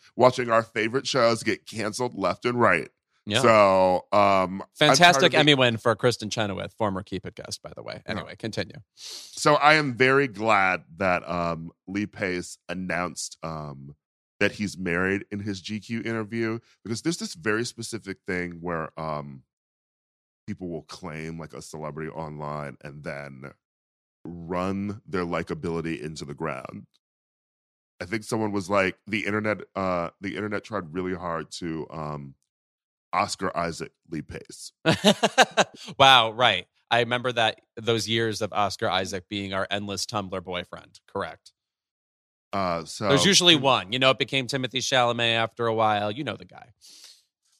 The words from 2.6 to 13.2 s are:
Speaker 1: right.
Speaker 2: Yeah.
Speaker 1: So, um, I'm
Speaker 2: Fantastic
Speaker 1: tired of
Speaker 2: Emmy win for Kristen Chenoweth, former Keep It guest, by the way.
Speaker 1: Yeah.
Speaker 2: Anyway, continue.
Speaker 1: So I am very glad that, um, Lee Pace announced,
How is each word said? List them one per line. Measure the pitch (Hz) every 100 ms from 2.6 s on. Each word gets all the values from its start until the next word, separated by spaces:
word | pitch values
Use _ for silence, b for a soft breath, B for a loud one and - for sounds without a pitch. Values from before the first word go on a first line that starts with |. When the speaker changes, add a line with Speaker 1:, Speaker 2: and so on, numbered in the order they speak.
Speaker 1:
right. | 113 85 - _ _ _ -
Speaker 2:
Yeah. | 110
Speaker 1:
So, | 120 110 101 95 92 90 -
um, | 104 101 98 92 95
I'm | -
Speaker 2:
Fantastic | - 151 135 175 180 180
Speaker 1:
tired |
of | 156
Speaker 2:
Emmy | 151
win | 139 127 113
for | 123 123
Kristen | 123 113 107
Chenoweth, | 120 104 92 95
former | - 107 95
Keep | 87 95
It | 92
guest, | - - -
by | -
the | -
way. | 57 -
Speaker 1:
Yeah. | -
Speaker 2:
Anyway, | 95 80 92
continue. | 113 104 95 - - _
Speaker 1:
So | - - - - 151
I | 147 143
am | 156 147
very | 110 131 135 139
glad | 98 110 104 95 90 - 82
that, | 95 87 -
um, | 87 85 82 82 - -
Lee | 98
Pace | 104 - 101 90 82 - -
announced, | 90 90 85 90 69